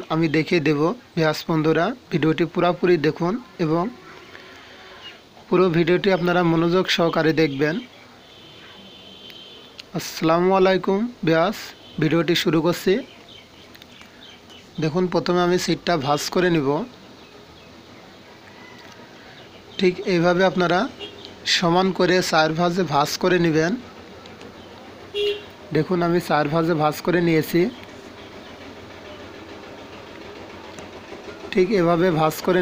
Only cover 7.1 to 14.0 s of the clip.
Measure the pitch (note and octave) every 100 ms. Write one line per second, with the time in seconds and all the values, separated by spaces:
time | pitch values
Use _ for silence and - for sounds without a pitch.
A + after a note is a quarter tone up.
7.1 | E3 D#3 D#3 D#3+ C3+ D3+ F#3 - - -
8.1 | - - - - - - - - - -
9.1 | - - - - - - - - E3+ -
10.1 | - E3 E3 F3+ F#3+ F#3+ F#3+ F#3 G3 A#3+
11.1 | A#3+ D#3+ D#3+ F3 G#3+ - - - - D3+
12.1 | E3 D#3+ E3+ - E3 D#3+ E3 - G#3 -
13.1 | - - - - - - - - -